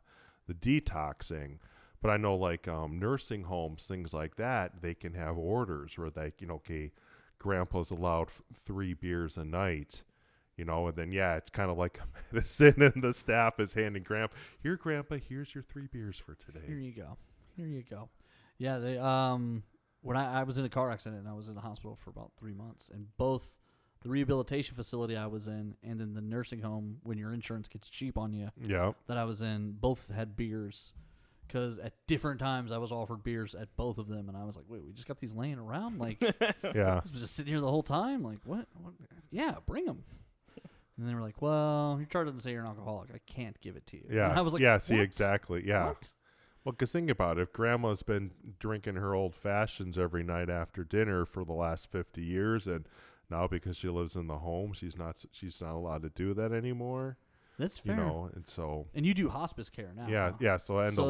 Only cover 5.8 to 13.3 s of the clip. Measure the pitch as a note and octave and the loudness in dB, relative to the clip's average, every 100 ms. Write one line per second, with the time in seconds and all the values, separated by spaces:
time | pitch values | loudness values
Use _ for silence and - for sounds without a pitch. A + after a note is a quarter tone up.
5.8 | D2 - D#2+ D2+ D#2 - F2 D#2+ - D#2+ | -6 -8 -6 -4 -8 -8 -10 -10 -6 -6
6.8 | D2+ - - - _ _ G2+ F#2+ F2+ F#2 | -6 -12 -20 -20 _ _ 0 2 2 0
7.8 | E2 E2+ F2 E2 E2 - - - - G2 | -2 0 2 2 0 -6 -20 -16 -8 -4
8.8 | F#2+ F2 F2+ F2 E2 E2 D#2 F2 G2 D#2 | -2 -2 -2 0 -2 -4 -4 0 0 0
9.8 | D2 - - _ _ _ _ - E2 E2 | -4 -14 -20 _ _ _ _ -8 -2 2
10.8 | E2+ D#2+ E2 F#2+ F#2+ D#2+ - - F#2+ E2+ | 2 0 -2 2 2 2 -2 0 0 2
11.8 | F2 - - - - A2+ - - D3 C3+ | 0 -2 -10 -10 -4 -2 0 12 12 12
12.8 | C#3 C3 B2+ B2 - | 8 8 0 0 2